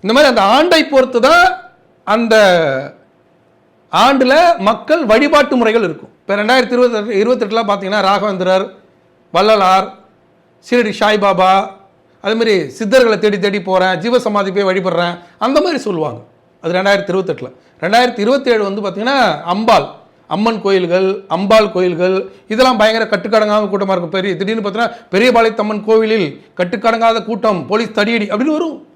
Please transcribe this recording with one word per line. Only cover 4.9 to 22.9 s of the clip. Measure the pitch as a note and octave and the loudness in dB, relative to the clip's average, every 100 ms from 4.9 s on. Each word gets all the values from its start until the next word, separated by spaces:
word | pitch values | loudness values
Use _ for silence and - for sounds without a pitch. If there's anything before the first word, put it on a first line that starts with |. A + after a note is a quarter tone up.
| D#4+ | 0
வழிபாட்டு | B3+ A3 C#4+ D4 C#4 B3+ | 2 2 4 2 2 2
முறைகள் | A3+ A3+ | 2 0
இருக்கும். | G3+ D3+ - _ | -2 -6 -16 _
இப்ப | - G3+ | -6 -4
ரெண்டாயிரத்தி | G#3 C4 A3 | 0 0 2
இருபத்தெட்டு, | A#3+ B3 A3+ G#3 G3+ | 2 0 0 -4 -2
இருபத்தெட்டுலாம் | A3 B3 G#3+ A3 G#3+ | 0 0 -2 -2 -2
பார்த்தீங்கன்னா, | G3+ F#3+ G#3 | -4 -2 -2
ராகவேந்திரர், | F#3+ G3+ G#3 F#3+ F#3 F#3+ G3 - _ _ _ _ _ | 0 0 -2 -4 0 0 -2 -12 _ _ _ _ _
வள்ளலார், | E3+ G#3 G#3+ F#3 F#3+ - - _ _ _ _ _ _ - | 0 2 4 4 2 0 -10 _ _ _ _ _ _ -2
ஷீரடி | B3 G#3+ G3 | 0 0 0
சாய்பாபா, | G#3+ G#3+ G3+ F3+ F#3 F#3+ - - _ _ _ _ | 0 2 0 2 4 2 0 -12 _ _ _ _
அது | F#3+ A3+ | -4 -2
மாதிரி | A3+ G3 D3 - | 0 0 -2 -6
சித்தர்களை | G#3+ C4 A#3 G#3 | 0 2 4 2
தேடி | G#3+ G3 | 0 0
தேடி | G3+ G3+ | -2 -4
போறேன், | F3+ F#3 F#3 F3+ | -2 0 0 -2
ஜீவசமாதி | G3+ A#3+ A#3+ G#3 G3 | 0 0 0 -2 -2
போய் | F#3+ G3 | -2 -2
வழிபடுறேன், | F#3 F#3 E3+ F3 F3 - _ | -2 -2 -2 -4 -6 -16 _
அந்த | A3+ D4 | -2 0
மாதிரி | F#4 D4+ | 0 -4
சொல்லுவாங்க. | G#3+ F3 D3+ A2+ - _ _ _ | -6 -4 -6 -8 -18 _ _ _
அது | E3+ | -4
ரெண்டாயிரத்தி | F3+ G3 G3+ G3 F#3 | -2 0 0 0 -4
இருபத்தெட்டுல. | F3+ D3 B2+ - _ _ | -4 -8 -10 -18 _ _
ரெண்டாயிரத்தி | E3 A3 B3 G#3 | 0 2 2 0
இருபத்தேழு | G#3+ C4+ C4+ A#3 | -2 0 0 0
வந்து | G3 G3+ | -2 -4
பார்த்தீங்கன்னா, | G3+ F#3 A#3 C#4 A3 D3+ | -8 -6 -2 0 0 -2
அம்பாள், | E3+ F#3+ A3+ G3 C#3 - _ _ _ | -4 -4 2 2 0 -12 _ _ _
அம்மன் | F3 A3+ A3 | -4 -2 -2
கோயில்கள், | G3 G3 F3 F3+ F#3+ G3+ - | 0 0 0 0 0 -4 -6
அம்பாள் | E3 G3 A3 G#3 | -4 2 4 4
கோயில்கள் | F#3 F3+ E3 F3+ F#3+ F#3+ - _ | 0 -2 0 -2 -2 -6 -16 _
இதெல்லாம் | A3 B3+ A3+ | 0 0 2
பயங்கர | G#3+ | 0